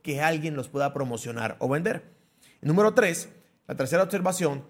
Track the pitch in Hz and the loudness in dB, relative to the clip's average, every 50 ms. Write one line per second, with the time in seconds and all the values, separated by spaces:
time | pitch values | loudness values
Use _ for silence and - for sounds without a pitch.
0 | - 151 143 139 151 160 165 156 151 160 151 135 123 - - 139 139 139 139 143 | -8 -6 -2 0 2 0 0 0 -2 -4 -4 -6 -8 -6 -2 -2 -2 -2 -2 -4
1 | 135 123 120 110 - 120 113 117 113 107 - - - 127 139 156 175 220 - - | -4 -4 -4 -6 -6 -8 -6 -4 -4 -4 -4 -4 -2 -2 0 0 0 -2 -4 -4
2 | - - _ _ _ _ _ _ _ _ _ _ - 143 160 196 208 214 - - | -8 -16 _ _ _ _ _ _ _ _ _ _ 0 2 4 4 4 6 6 4
3 | - 180 170 - - - - - _ _ _ _ _ - 135 135 135 123 165 180 | 4 4 0 -2 -8 -12 -18 -20 _ _ _ _ _ -10 -4 -4 -2 2 2 2
4 | 190 185 202 185 180 185 175 180 175 147 139 135 - | 2 2 0 0 0 0 0 0 0 0 0 -2 -8